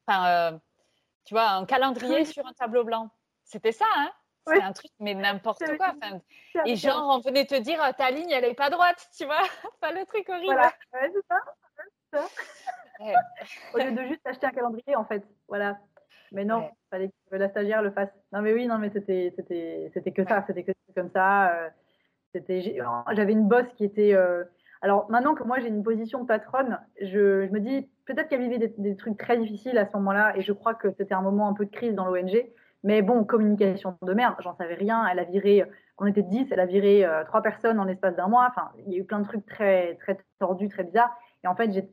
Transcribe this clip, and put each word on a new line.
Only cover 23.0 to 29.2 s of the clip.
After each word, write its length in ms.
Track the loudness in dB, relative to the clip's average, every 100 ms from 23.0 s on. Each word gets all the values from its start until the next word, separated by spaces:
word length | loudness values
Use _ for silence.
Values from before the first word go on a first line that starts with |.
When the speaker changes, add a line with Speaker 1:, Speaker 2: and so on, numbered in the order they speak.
| -2
Speaker 2:
j'avais 180 | 0 2
une 160 | 4 6
boss 180 | 4 2 -4
qui 80 |
était, 280 | -4 2 6
euh... 300 | 6 4 0 -6 _ _ -4
alors, 280 | 2 2 2
maintenant 260 | 2 2
que 80 | 0
moi, 160 | -2 -2
j'ai 100 | -2
une 140 | -2
position 380 | -2 -2 -4 -6
de 60 | 0
patronne, 520 | -2 0 -2 -2 -4 -10 -12
je, 440 | -4 2 4 4 0
je 40 |
me 80 | -2
dis 300 | -2 -4 -6 _
peut-être 220 | -8 -6 -2
qu'elle 140 | -2
vivait 160 | -2 -2
des, 140 | -2 -2
des 180 | -4 -4
trucs 200 | -6
très 200 | -6